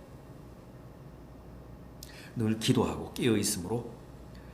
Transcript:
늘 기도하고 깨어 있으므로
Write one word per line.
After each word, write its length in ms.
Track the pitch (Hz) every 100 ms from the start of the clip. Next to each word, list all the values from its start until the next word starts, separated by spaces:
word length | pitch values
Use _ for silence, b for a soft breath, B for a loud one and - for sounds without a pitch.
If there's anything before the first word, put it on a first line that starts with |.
| - - - - - - - - - - - - - - - - - - - - B B B -
늘 240 | 110 110
기도하고 540 | - 120 82 78 82
깨어 220 | - 135 104
있으므로 560 | 98 92 87 120 120 - - - - B B